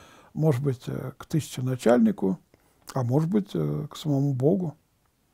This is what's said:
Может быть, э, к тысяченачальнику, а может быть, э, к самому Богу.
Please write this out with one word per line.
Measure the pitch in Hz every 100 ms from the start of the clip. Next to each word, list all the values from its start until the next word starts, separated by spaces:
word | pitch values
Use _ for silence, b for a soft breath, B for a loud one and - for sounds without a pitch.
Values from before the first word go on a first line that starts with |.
| b b b
Может | - 156 127
быть, | 143 123 -
э, | 131 131 -
к | -
тысяченачальнику, | 160 - - 127 127 220 233 220 196 190 185 _ _ _ _ -
а | 131
может | 120 135 160
быть, | 208 196
э, | 175 151 147 151
к | -
самому | 156 139 143
Богу. | 131 135 190 175 - _ _ _ _ _